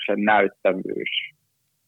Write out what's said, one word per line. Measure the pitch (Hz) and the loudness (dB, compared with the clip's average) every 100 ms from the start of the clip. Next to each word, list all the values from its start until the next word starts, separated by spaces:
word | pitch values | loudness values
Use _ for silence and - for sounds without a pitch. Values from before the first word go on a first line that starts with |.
| - | -4
sen | 104 | 0
näyttävyys. | 104 107 98 - 98 95 - - - - - _ _ _ _ _ | 2 4 2 0 -2 0 -4 -6 -6 -6 -8 _ _ _ _ _